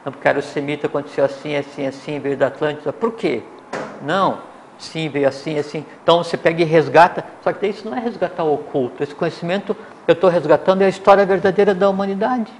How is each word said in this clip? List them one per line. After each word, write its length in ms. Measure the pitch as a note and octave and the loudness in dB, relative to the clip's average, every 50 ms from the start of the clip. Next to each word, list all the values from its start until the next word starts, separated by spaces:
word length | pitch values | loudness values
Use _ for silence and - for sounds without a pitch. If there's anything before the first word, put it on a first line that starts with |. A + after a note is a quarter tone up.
| _ | _
Não, 80 | C#3+ | -12
porque 160 | C3+ - - D3 | -12 -4 -2 -2
a 40 | |
ariosemita 560 | C3 C#3 C#3 - - D#3+ C#3+ C#3+ D3 D3 - D3+ | 0 0 -4 -6 -6 -6 -4 -4 -6 -4 -6 -6
aconteceu 360 | - D3 C#3 C#3+ - - C#3+ | -6 -6 -8 -6 -2 0 0
assim, 320 | C3+ - - - D3+ D3 | 0 0 -4 -10 -6 -4
assim, 320 | C#3+ C#3 - - - C#3+ C3+ | -4 -6 -6 -8 -6 -6 -6
assim, 320 | C3 C#3 - - D3+ C#3+ | -6 -8 -10 -8 -8 -6
veio 160 | C3+ C#3 C#3 | -2 -4 0
da 120 | C3 C#3 C3 | 0 0 -2
Atlântida. 440 | - - D3+ D#3 D3 D3 - D3 | -2 -2 -4 -4 -4 -4 -6 -8
Por 220 | C#3 - - A3+ A3+ | -6 -4 -4 -4 -4
quê? 280 | - - E3+ C3 A2+ G2 - - - - - - - - - - - C#3 | -2 -4 -4 -4 -4 -6 -12 -20 -20 -18 -14 -12 -12 -12 -12 -14 -12 -6
Não, 340 | C#3 E3 G3 F#3+ E3 A#2 F#2 - - - - - - - - | -4 0 0 0 0 -2 -4 -10 -18 -20 -20 -20 -20 -20 -20
sim, 300 | - - - E3 D#3+ D#3 | -20 -12 -8 -6 -6 -4
veio 200 | A#2+ C#3+ C#3 C3+ | -2 0 0 0
assim, 300 | C3 - - D#3+ D#3 D3 | 0 -2 -8 -6 -4 -4
assim." 280 | C#3+ D3 - A#2+ A2+ - - - - | -4 -4 -6 -10 -10 -10 -18 -8 2
Então 180 | - E3 E3+ E3+ | 4 4 4 4
você 120 | - - | 0 -6
pega 260 | - - E3+ E3 E3 | 0 0 0 2 2
e 40 | F3 | 0
resgata, 580 | D#3 D#3+ E3 D3 C3+ B2+ D#3+ E3+ F3+ - - - - - - - | 4 4 4 4 6 6 6 6 6 6 -4 -10 -10 -14 -6 -4
só 100 | F#3+ F3 | -4 -4
que 120 | - - G#3+ | -2 -4 -4
isso 200 | G#3 - - A3 | -4 -4 -8 -8
não 60 | A#3 | -8
é 60 | B3+ | -6
resgatar 420 | A3+ A#3+ G#3+ F3+ F#3+ E3+ - - E3+ | -6 -6 -4 -4 -6 -6 -4 -2 0
o 100 | D#3 D3 | 0 0
oculto. 460 | C#3 D3 - - D3 B2+ A#2+ B2 - | 0 -2 -4 -2 -2 -2 -2 -4 -6
Esse 140 | D3 C#3+ - | -8 -8 -4
conhecimento 580 | - F3+ E3+ D3 - - E3+ F3+ G3+ G3+ - - | -4 -4 -4 -4 -6 -6 -4 -4 -4 -2 -6 -8
que 360 | - - - - - - - | -8 -8 -20 -20 -12 0 0
eu 40 | E3+ | 2
tô 120 | E3 - F#3+ | 4 4 4
resgatando 540 | E3 F3 C#3+ D3 D#3 C#3+ - - F#3+ F#3+ | 4 4 4 4 2 4 4 2 4 4
é 40 | G3 | 4
a 40 | F#3+ | 2
história 360 | F3+ - - - G3 F#3+ G3+ | 2 2 6 6 8 8 8
verdadeira 480 | F#3 G3 F#3 F#3+ G3+ F3+ G3 G3+ G3 G3+ | 4 2 2 2 0 4 4 4 4 4
da 160 | F3+ G3 G3+ | 4 2 2
humanidade 640 | G3 F#3+ G3 G3 G3 G3 A3 A3+ B3+ B3+ A3 - - - | 2 2 -2 -4 -2 -2 -2 -2 -2 -2 -4 -6 -8 -20